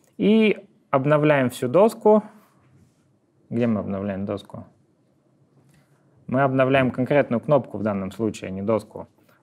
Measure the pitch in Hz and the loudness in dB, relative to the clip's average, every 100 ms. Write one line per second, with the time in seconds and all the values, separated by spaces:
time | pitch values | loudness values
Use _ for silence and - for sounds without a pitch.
0 | _ - 196 220 214 - - _ - 139 | _ -2 2 4 2 0 -8 _ -4 -2
1 | 143 151 151 143 123 - 127 160 226 - | 2 2 4 2 0 -2 0 2 2 2
2 | 214 214 - - _ _ _ _ _ _ | 2 2 0 -16 _ _ _ _ _ _
3 | _ _ _ _ - 117 120 104 95 98 | _ _ _ _ -8 -4 -2 -2 -4 -6
4 | 101 95 101 101 - - 95 _ _ _ | -6 -6 -6 -8 -10 -18 -20 _ _ _
5 | _ _ _ _ _ _ _ _ _ _ | _ _ _ _ _ _ _ _ _ _
6 | _ _ - 127 139 131 131 135 127 120 | _ _ -6 0 0 2 2 2 2 -2
7 | 123 147 - 117 - 143 113 101 107 98 | 0 0 0 -2 0 0 0 -6 -4 -4
8 | 92 101 110 - 98 95 98 110 - 98 | -6 -6 -6 -6 -10 -8 -4 -4 -4 -18
9 | - _ _ _ | -18 _ _ _